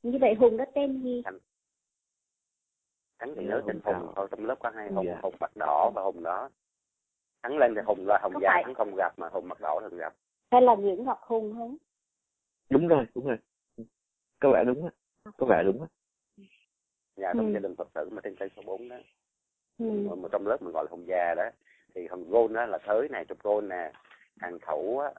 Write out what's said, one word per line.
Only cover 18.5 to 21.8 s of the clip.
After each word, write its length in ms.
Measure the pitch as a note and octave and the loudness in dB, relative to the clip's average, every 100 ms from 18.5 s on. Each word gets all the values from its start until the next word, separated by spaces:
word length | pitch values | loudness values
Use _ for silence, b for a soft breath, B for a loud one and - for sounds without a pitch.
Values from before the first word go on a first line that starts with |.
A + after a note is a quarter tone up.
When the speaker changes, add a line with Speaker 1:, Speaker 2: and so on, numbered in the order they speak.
| G2 | -12
Speaker 2:
số 60 | F#2 | -12
bốn 220 | F#2+ B2 | -10 -12
đó. 80 | B2 - _ _ _ _ _ _ _ | -18 -20 _ _ _ _ _ _ _
Speaker 1:
Ừ. 60 | A3+ G#3 G3+ | -6 -4 -4
Speaker 2:
Mà, 40 | |
mà 140 | F3+ F3 | -6 -4
trong 140 | G#2 G2 | -4 -2
lớp 160 | B2 | -4
mình 100 | F2 | -4
gọi 120 | D#2 | -6
là 40 | D2+ | -6
Hùng 160 | E2+ F2 | -10 -4
già 280 | F2+ E2+ E2+ | -2 0 0
đó. 80 | A2 - _ _ | -4 -6 _ _